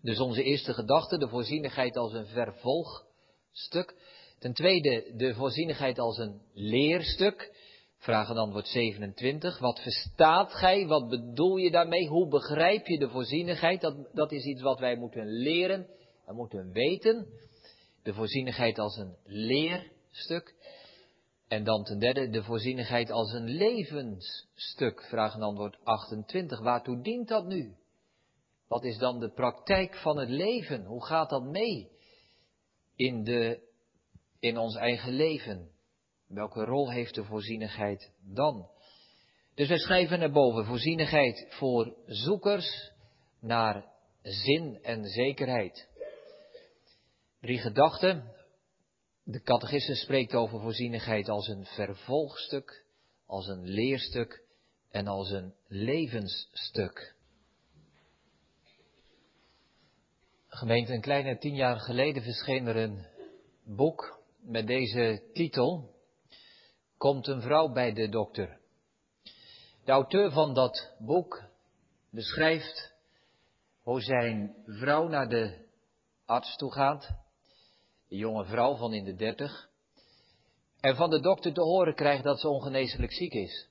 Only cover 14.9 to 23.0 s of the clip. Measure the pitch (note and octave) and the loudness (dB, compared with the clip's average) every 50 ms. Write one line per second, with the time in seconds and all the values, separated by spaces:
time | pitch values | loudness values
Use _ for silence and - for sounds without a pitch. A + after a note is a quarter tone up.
14.9 | A#2+ A#2+ A#2+ A2+ - A#2+ A2 G#2+ A2 A#2 B2+ D3 E3 E3+ F3+ F#3 G3 F#3+ - - | 0 -2 -4 -8 -8 -8 -6 -6 -4 -2 0 0 2 2 2 0 0 -4 -6 -14
15.9 | - - - _ _ _ _ - G2+ A#2 A#2+ G#2 - G2 F#2 F#2 F2+ A2 B2 D#3 | -20 -20 -20 _ _ _ _ -14 -10 -10 -10 -8 -8 -10 -10 -4 -2 0 2 2
16.9 | F#3 G3 - A3 A3+ A#3 G3 - - - - - _ - - - - _ _ _ | 0 4 4 2 2 2 -2 -12 -16 -20 -20 -20 _ -20 -20 -20 -20 _ _ _
17.9 | _ _ _ A2 G2 G#2+ A2+ G2+ - C3+ C3 B2+ A#2 - B2 A#2 G#2+ - G#2+ G#2 | _ _ _ -8 -4 -4 -4 -2 -2 -2 -2 -2 -2 2 0 2 2 0 -2 -2
18.9 | - A2+ G2+ F#2 F2 _ _ G2+ G2 G#2 A2 A2+ B2+ D3 D#3 E3 F3+ F#3 F3+ - | -4 -8 -10 -12 -14 _ _ -10 -8 -6 0 2 2 2 2 0 -2 -6 -8 -14
19.9 | - _ _ _ - - - - E3 E3+ - - _ _ - - - - - - | -20 _ _ _ -16 -14 -8 -6 -6 -6 -6 -12 _ _ -20 -20 -20 -20 -20 -20
20.9 | - - _ _ _ _ _ _ _ _ _ _ A2+ G#2+ G#2+ A2 A2 G#2 G#2 - | -20 -20 _ _ _ _ _ _ _ _ _ _ -4 -2 2 0 0 0 0 -4
21.9 | G#2+ G2+ A2 A#2+ B2+ C#3 C3 A#2+ A2 A2+ G2+ A2 A#2 A2 G#2+ B2+ C3 B2+ A#2 G#2 | -2 0 2 2 2 2 0 0 -2 -2 -2 -2 -4 -2 -2 -2 -2 -2 -4 0
22.9 | B2+ A#2+ | 0 0